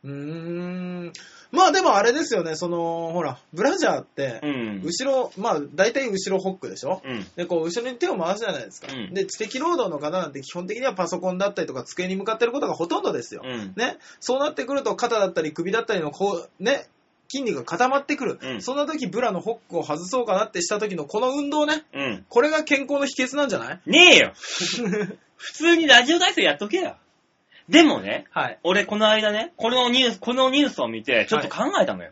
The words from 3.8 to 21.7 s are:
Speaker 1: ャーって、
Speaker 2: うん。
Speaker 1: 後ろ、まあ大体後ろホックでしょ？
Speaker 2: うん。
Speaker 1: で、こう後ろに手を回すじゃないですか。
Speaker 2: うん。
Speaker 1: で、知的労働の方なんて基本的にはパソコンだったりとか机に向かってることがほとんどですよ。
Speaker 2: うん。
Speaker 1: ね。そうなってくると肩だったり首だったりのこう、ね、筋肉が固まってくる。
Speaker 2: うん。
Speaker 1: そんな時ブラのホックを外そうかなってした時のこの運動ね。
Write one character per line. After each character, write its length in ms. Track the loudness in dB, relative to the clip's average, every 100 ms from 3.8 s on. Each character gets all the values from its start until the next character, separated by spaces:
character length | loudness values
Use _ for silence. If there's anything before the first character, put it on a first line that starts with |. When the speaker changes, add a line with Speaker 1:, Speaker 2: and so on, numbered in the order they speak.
| 2
Speaker 1:
ャ 140 | 0
ー 20 |
っ 20 |
て、 360 | -4 -6 -6 -4
Speaker 2:
う 40 | -6
ん。 360 | -4 -4 -6
Speaker 1:
後 260 | -6 -4 0
ろ、 220 | 0 -2 -4
ま 140 | -2
あ 80 | -2 -4
大 200 | 2 2
体 160 | 2 -2
後 180 | -4 -2
ろ 100 | -2
ホ 140 | -2
ッ 60 | -6
ク 100 | -10
で 80 | -8
し 80 |
ょ？ 160 | -6 -6
Speaker 2:
う 60 | -4
ん。 160 | -8 -8
Speaker 1:
で、 120 | -8 -2
こ 160 | -2
う 20 |
後 180 | -2 -4
ろ 80 | -6
に 60 | -4
手 100 | -4
を 80 | -2
回 160 | -2
す 100 | -2
じ 20 | -2
ゃ 60 |
な 80 | -6
い 40 |
で 60 | -8
す 120 | -16
か。 60 | -12
Speaker 2:
う 20 |
ん。 200 | -10 -6
Speaker 1:
で、 100 | -4
知 140 | -4 -4
的 200 | -6 -2
労 200 | -2 0
働 120 | -2
の 80 | -2
方 220 | -4 -4
な 60 | -6
ん 60 |
て 100 | -10
基 80 | -12
本 160 | -10 -8
的 100 | -4
に 80 |
は 100 | -4
パ 140 | -2 -4
ソ 100 | -2
コ 140 | -4
ン 60 | -2
だ 100 | -2
っ 60 |
た 80 | -2
り 40 | -6
と 60 |
か 100 | -6
机 260 | -10 -6 -4
に 80 | -4
向 80 |
か 100 | -4
っ 40 | 0
て 60 |
る 80 | 0
こ 80 | 0
と 60 | -4
が 80 |
ほ 120 | -4 -2
と 140 | -2
ん 20 |
ど 120 | -2
で 80 | -4
す 120 | -8
よ。 60 | -12
Speaker 2:
う 60 | -10
ん。 240 | -8 -8
Speaker 1:
ね。 220 | -4 -4 -4 -18 -14
そ 160 | -2 0
う 20 |
な 120 | 0
っ 40 |
て 120 | -2 -4
く 80 |
る 80 | -2
と 140 | -2 -2
肩 220 | 0 2
だ 100 | 2
っ 40 |
た 80 | 0
り 140 | -4
首 180 | -4 -2
だ 80 | -2
っ 60 | 0
た 80 |
り 60 | -2
の 100 | -2
こ 360 | -2 -2 -2 -8 _
う、 20 |
ね、 240 | 0 0 -4 _ _ _ _
筋 120 | -4
肉 140 | -2 -4
が 60 |
固 240 | -4 0 2
ま 100 | 2
っ 80 | 0
て 100 | -4
く 80 |
る。 160 | -2 -4
Speaker 2:
う 120 | -8 -8
ん。 40 |
Speaker 1:
そ 140 | -6
ん 20 | -4
な 100 | -2
時 200 | -4 -4
ブ 140 | -2
ラ 100 | -2
の 100 | -2
ホ 200 | -6 -8 _
ッ 20 |
ク 80 | -6
を 60 |
外 200 | -4 -6
そ 180 | -4 -4
う 40 | 0
か 80 |
な 120 | 0 0
っ 40 |
て 120 | -2
し 60 | -2
た 120 | -2
時 160 | -2 -6
の 80 |
こ 160 | -4 -2
の 100 | 0
運 180 | 0 -2
動 160 | 0
ね。 200 | 0